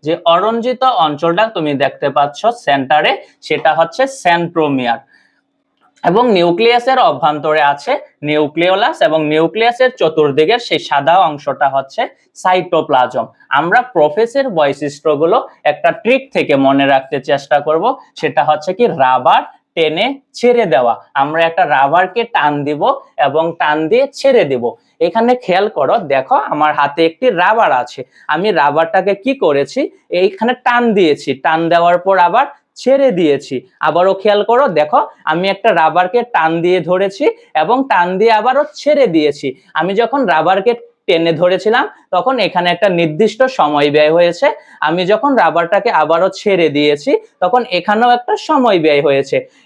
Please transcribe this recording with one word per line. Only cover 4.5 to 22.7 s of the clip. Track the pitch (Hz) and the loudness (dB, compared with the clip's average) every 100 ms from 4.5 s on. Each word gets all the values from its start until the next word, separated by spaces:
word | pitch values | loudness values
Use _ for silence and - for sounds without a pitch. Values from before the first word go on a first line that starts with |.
| 170 151 135 120 113 - _ _ _ _ _ _ _ _ _ | -2 -2 0 -2 -4 -10 _ _ _ _ _ _ _ _ _
এবং | 175 196 247 | -2 0 2
নিউক্লিয়াসের | 185 170 170 233 240 240 262 | 2 2 2 2 2 0 2
অভ্যন্তরে | 233 - 160 151 156 156 | 2 0 -2 -2 -2 2
আছে | 143 143 - 190 - _ | 2 0 -4 -6 -8 _
নিউক্লিওলাস | 147 151 147 151 175 190 247 - | -4 -2 -2 0 0 2 0 0
এবং | 165 156 151 | 0 0 0
নিউক্লিয়াসের | 156 160 208 233 240 254 - | 0 0 0 -2 2 0 0
চতুর্দিকের | 160 156 147 135 156 240 | -2 2 2 2 2 0
সেই | - 165 | -2 -6
সাদা | - 143 139 180 | -2 -2 2 2
অংশটা | 165 143 - - 139 | 2 -2 -6 -2 -2
হচ্ছে | 135 135 - 269 - _ | -2 -4 -6 -8 -10 _
সাইটোপ্লাজম। | - 190 185 180 160 143 131 123 131 117 _ - | -6 -2 0 0 -2 0 0 0 -4 -8 _ -4
আমরা | 135 165 233 | -2 2 0
প্রোফেজের | 247 170 151 202 233 277 269 | 0 0 0 0 -2 -2 -2
বৈশিষ্ট্যগুলো | 165 143 139 139 143 160 147 165 247 - - | 0 -2 -2 -6 -4 -2 0 2 0 -2 -4
একটা | - 147 - | -4 0 -2
ট্রিক | 220 220 262 269 | -2 0 0 0
থেকে | 180 143 139 | -4 0 2
মনে | 135 139 139 | 2 2 2
রাখতে | 135 - 139 | 0 0 -6
চেষ্টা | 151 139 - 147 | -2 -4 0 -2
করব, | 151 160 220 269 - - | 0 -2 -2 -4 -10 -8
সেটা | 156 160 | -4 0
হচ্ছে | 147 151 185 | 0 0 -4
কি | 185 233 | -2 0
রাবার | 151 131 127 143 220 - - _ 170 | 2 2 2 2 2 0 -12 _ -2
টেনে | 156 160 240 277 _ | -2 0 -4 -4 _
ছেড়ে | - 240 240 196 | -2 2 2 2
দেওয়া। | 147 120 113 - | 2 2 -2 -4
আমরা | 139 143 160 | -4 -2 0
একটা | 165 165 165 | 0 0 0
রাবারকে | 139 139 170 185 233 | 2 2 2 0 -2
টান | 226 165 147 147 | -4 -2 0 -2
দিব | 143 | -4